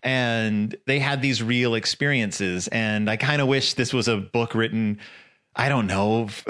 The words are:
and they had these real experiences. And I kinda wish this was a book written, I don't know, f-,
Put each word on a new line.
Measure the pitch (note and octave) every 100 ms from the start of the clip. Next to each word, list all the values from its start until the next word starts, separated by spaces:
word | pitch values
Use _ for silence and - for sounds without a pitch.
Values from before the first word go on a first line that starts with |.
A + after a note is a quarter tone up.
and | B2+ C3 A#2+ A#2 A2 G#2 G#2+ - -
they | C#3
had | C#3 C#3
these | C#3 A#2+
real | A2+ A#2+ B2
experiences. | A2+ A2 - C#3+ C3+ G#2+ - F#2+ F2+ F2+
And | A2+ A2 G#2+ G#2
I | A2
kinda | C3+ D3 C3+
wish | C3+ C3
this | - B2
was | B2+ A#2
a | G#2+
book | G2 A#2+ A#2
written, | A2+ A2+ A2 A2 G#2 - - - _ _
I | - C3
don't | C#3 G#2
know, | G2 G2+ A2+
f-, | A2 -